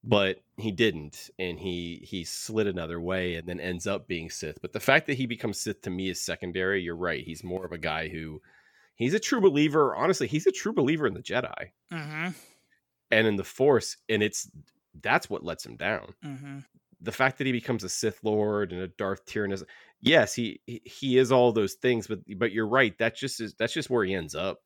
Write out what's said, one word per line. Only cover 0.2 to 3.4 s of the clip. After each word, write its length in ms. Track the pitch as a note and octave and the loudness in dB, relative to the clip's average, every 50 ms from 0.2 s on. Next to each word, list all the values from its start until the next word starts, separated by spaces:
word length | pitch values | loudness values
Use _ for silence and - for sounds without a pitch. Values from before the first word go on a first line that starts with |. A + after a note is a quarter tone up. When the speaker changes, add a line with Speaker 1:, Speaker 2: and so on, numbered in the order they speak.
| G2 F#2+ F#2 - _ _ _ | 6 4 0 -2 _ _ _
Speaker 1:
he 140 | - G#2+ A2 | -6 -6 -6
didn't, 600 | F#2+ E2 A#2 G#2+ E2 D#2+ D2 D2 - - - - _ - | 0 2 2 2 2 -2 -10 -12 -14 -16 -18 -18 _ -8
and 200 | F#2 F2+ E2+ D2+ | -6 -6 -6 -6
he, 420 | F2+ F#2+ F2 F2 F2 E2+ E2+ - - - | -6 -6 -6 -4 -6 -8 -10 -12 -12 -10
he 140 | - F#2 E2 | -8 -8 -8
slid 440 | - - - - - A2 G#2+ G#2+ G2+ | -8 -10 -10 -10 -4 0 0 0 0
another 320 | F2+ F2+ E2 D#2+ E2+ E2+ | -2 -4 -6 -6 -6 -6
way 340 | E2+ F2+ F#2+ F#2 F2+ F2+ E2+ | -4 -2 -2 -2 -2 -2 -4
and 140 | E2 | -6